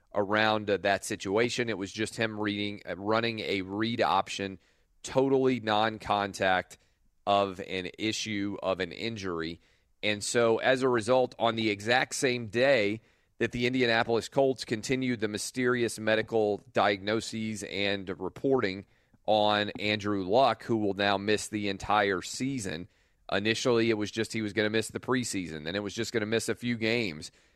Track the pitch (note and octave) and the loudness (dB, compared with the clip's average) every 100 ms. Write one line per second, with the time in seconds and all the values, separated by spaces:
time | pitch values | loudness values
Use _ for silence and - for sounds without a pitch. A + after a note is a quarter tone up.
0 | _ - G2 G#2+ A2 G#2+ G#2 G2 G2 G2 | _ -2 0 2 4 2 0 0 2 0
1 | - G#2 F#2+ G2+ A#2+ - A#2 G2 G2 G#2+ | -2 -6 0 2 2 0 -2 -4 -6 -4
2 | A2 - A2+ G#2+ G#2+ G#2 G#2 G2+ - F2 | -4 -2 -4 -2 -2 -2 -4 -6 -10 -6
3 | G2+ A2 A#2 A2 D#2 G2 F#2 G2+ A2+ A#2+ | 0 0 0 -2 -2 -2 -2 -2 -2 0
4 | F2 F#2 G2 - G2 F#2+ _ _ _ _ | 2 2 0 -4 -6 -8 _ _ _ _
5 | - C3+ C3+ C3+ C3 B2+ A2 G#2+ A2 G#2+ | -4 2 4 4 2 0 2 2 2 0
6 | - G2+ G2+ F#2+ G2 F#2 - - _ _ | 0 0 0 0 2 2 0 -10 _ _
7 | _ _ - G2+ G2 F2+ - F#2 F2+ - | _ _ 2 2 2 -4 -6 -6 -6 -4
8 | G#2+ G#2+ A2 G#2 G2+ G2 F#2 F2+ F2+ - | -2 -2 -4 -4 -4 -2 -2 0 -2 -6
9 | A2 A2 F#2+ E2+ E2 E2+ _ _ _ _ | -8 -6 -6 -4 -4 -8 _ _ _ _
10 | G#2 G#2 - B2 A#2 A2+ A#2+ C3 C3 A#2+ | -4 -2 0 2 4 4 4 2 2 2
11 | G#2+ B2+ B2 - A2+ A2+ A2 G2+ G#2 B2 | 2 2 2 0 0 2 0 0 2 2
12 | C#3 - B2+ B2 A2+ A2+ C3 C3 G2+ A2+ | 0 0 0 0 -2 2 4 4 2 -2
13 | _ _ _ - A#2 A#2+ A#2+ C3 A#2+ A2+ | _ _ _ -4 -4 0 0 2 4 4
14 | A#2 A#2 - - C3+ C3 - A2 G#2 C3 | 2 0 0 2 2 0 -4 -4 -2 -2
15 | B2+ A#2+ G#2 G#2 - B2+ B2 B2 A2+ - | -2 -2 -2 -4 -6 -2 0 2 0 -2
16 | A2 A2 G#2+ A2+ G#2 G2+ - - G2+ G#2 | 0 0 2 2 2 0 -2 2 2 2
17 | G2 A2 - A2+ A2 G#2+ - F#2+ G2+ G2+ | 0 -2 -2 -6 -6 -6 -6 -2 -2 -2
18 | F#2 F2+ F#2 - C#3+ C3 G#2 F#2+ - _ | -4 -6 -6 -2 0 2 0 -4 -12 _
19 | _ _ - G#2+ G#2 G#2 G#2 - G#2 G#2+ | _ _ 2 4 4 4 0 -2 -2 0
20 | G2+ G2+ F#2 A#2 B2+ A2 - A2+ G#2 G2 | 0 -2 2 4 4 2 0 0 0 2
21 | G2+ G2 G2+ G#2 - G#2+ G2+ G2 - G#2 | 2 2 2 0 0 -4 -2 -4 0 2
22 | G2+ F#2 - - C3 C3+ F#2+ E2+ F2+ _ | 4 0 -4 -6 -4 -4 -6 -8 -10 _
23 | _ _ - G2 G#2 A2+ C3 A#2 A2+ G#2+ | _ _ -4 -2 0 0 2 4 4 2
24 | G#2 A2+ G#2+ A2+ G#2 G#2 G#2+ A2 G#2+ - | -2 -4 -4 -4 -4 0 0 0 -2 -6
25 | - B2+ A#2 G2+ E2+ D#2 D2+ G2 G2+ A2 | -2 -2 -2 -4 -6 -6 -6 -4 -4 -6
26 | A2 A#2 G#2 A2+ - G#2 A#2+ A#2 A2 A#2+ | -4 -2 0 -2 -2 -4 -4 -2 0 0
27 | G#2 D2+ D#2+ _ _ | -2 -6 -12 _ _